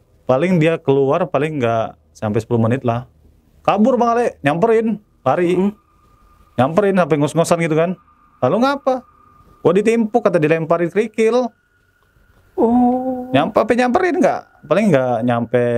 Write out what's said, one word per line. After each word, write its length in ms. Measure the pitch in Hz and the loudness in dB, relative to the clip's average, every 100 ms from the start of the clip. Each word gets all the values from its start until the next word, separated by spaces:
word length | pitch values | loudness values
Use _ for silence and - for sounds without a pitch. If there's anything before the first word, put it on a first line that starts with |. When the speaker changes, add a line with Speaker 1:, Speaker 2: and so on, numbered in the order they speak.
| _ _ - | _ _ -2
Speaker 1:
paling 320 | 131 175 180 | 0 2 2
dia 200 | 156 165 | 2 0
keluar 480 | - 139 135 160 185 | 0 0 2 0 -2
paling 320 | 135 151 156 | -2 -4 -2
nggak 280 | 117 117 110 - _ | -2 -2 -4 -10 _
sampai 280 | - 110 107 | -8 -4 -4
sepuluh 200 | 110 120 | -2 0
menit 200 | 113 131 | 0 0
lah. 280 | 123 117 127 _ _ _ _ _ | -2 -4 -8 _ _ _ _ _
Kabur, 360 | - 190 220 247 | -2 2 2 2
Bang 160 | 233 | 0
Ale, 240 | 233 233 - | 0 -2 -2
nyamperin, 560 | 143 156 226 226 226 208 - _ | -2 0 2 2 0 -6 -10 _
lari. 360 | 131 151 175 170 | -2 0 0 0
Speaker 2:
Mm-mm. 160 | 196 208 _ _ _ _ _ _ _ - | 0 -4 _ _ _ _ _ _ _ -2
Speaker 1:
Nyamperin 420 | 131 165 202 190 | 0 2 2 0
sampai 160 | 165 151 | 0 0
ngos-ngosan 400 | 143 156 165 170 | 0 0 0 0
gitu 100 | 165 | 0
kan. 220 | 156 170 180 _ _ _ _ | 0 -2 -4 _ _ _ _
"Lalu 140 | 127 190 | -2 0
ngapa?" 400 | 262 277 277 254 - _ _ _ _ - | 0 0 -2 -4 -6 _ _ _ _ -2
"Gua 80 | - | 2
ditimpuk," 500 | 180 214 233 214 247 | 2 2 0 0 0
kata, 160 | 220 170 | 0 0
"dilemparin 540 | 151 160 160 170 170 | 0 0 0 -2 -2
kerikil." 580 | 196 226 - 220 240 247 - _ _ _ _ _ _ _ _ _ | -2 -4 -2 0 0 -2 -8 _ _ _ _ _ _ _ _ _
Speaker 2:
Oh. 760 | - 226 247 247 254 254 254 254 | -2 0 2 2 0 -4 -8 -4
Speaker 1:
Nyampe, 260 | 262 165 - | -2 0 0
apa 140 | 214 | 0
nyamperin 480 | 240 247 240 370 320 | 0 2 0 0 0
nggak? 480 | 196 120 - _ - | 0 -2 -8 _ -2
Paling 180 | 165 220 | 0 2
nggak 240 | 139 127 120 | 2 2 0
nyampe 380 | 123 117 117 123 120 | 0 -2 0 0 0